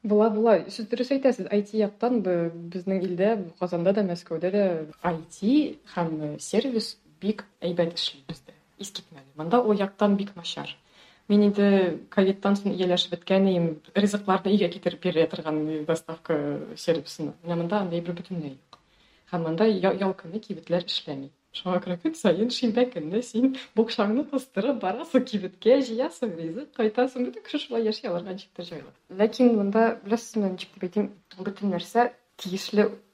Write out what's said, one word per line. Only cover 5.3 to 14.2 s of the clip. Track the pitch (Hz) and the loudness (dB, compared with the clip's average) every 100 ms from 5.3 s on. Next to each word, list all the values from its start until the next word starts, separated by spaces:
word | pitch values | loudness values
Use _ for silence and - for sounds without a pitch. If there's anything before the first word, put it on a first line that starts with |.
T | - 202 294 285 - - - | -4 2 2 2 -4 -10 -4
һәм, | 170 156 | -2 -2
э, | 151 147 | -6 -8
сервис | - 202 269 233 214 - _ _ | -2 -2 0 -2 -4 -12 _ _
бик | 196 208 - _ | -4 -4 -8 _
әйбәт | 175 175 170 - | -4 0 0 0
эшли | - - - | -6 -6 -16
бездә. | - - _ _ _ | -16 -16 _ _ _
Искитмәле. | 202 - - 147 135 | -14 -14 -16 -20 -20
Монда | 151 160 240 | -10 0 2
ул | 226 | 4
яктан | 202 196 - 208 196 | 2 0 2 2 2
бик | 202 - | 0 -8
начар. | 170 - 143 - _ _ - _ _ | -12 -10 -12 -14 _ _ -20 _ _
Мин | 208 | 6
инде | 208 202 202 196 185 156 - | 6 6 4 6 4 -2 -4
ковидтан | - 190 196 202 | 2 2 2 0
соң | 202 202 180 | 0 0 0
ияләшеп | 180 180 - 170 | 0 0 0 -6
беткән | - 190 196 | 0 4 4
идем. | 180 165 156 - | 4 0 -2 -4
Ризыкларны | 196 202 202 | 0 0 0